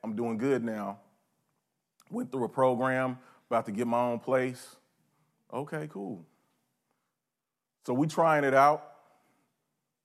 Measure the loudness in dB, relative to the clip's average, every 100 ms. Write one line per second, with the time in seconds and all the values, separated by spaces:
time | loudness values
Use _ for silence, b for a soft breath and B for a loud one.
0 | -8 -6 -4 -2 0 0 -2 -6 -8 -10
1 | _ _ _ _ _ _ _ _ _ _
2 | _ -10 -8 -6 -4 2 2 4 0 0
3 | -2 -6 b b _ -2 -2 -4 0 0
4 | 0 -2 -2 0 0 -6 -18 -20 _ _
5 | _ _ _ _ _ -10 -8 -8 -10 -10
6 | -12 -12 -16 _ _ _ _ _ _ _
7 | _ _ _ _ _ _ _ _ -6 -2
8 | 0 2 4 4 4 6 6 6 -4 -20
9 | _ _ _ _ _ _ _ _ _ _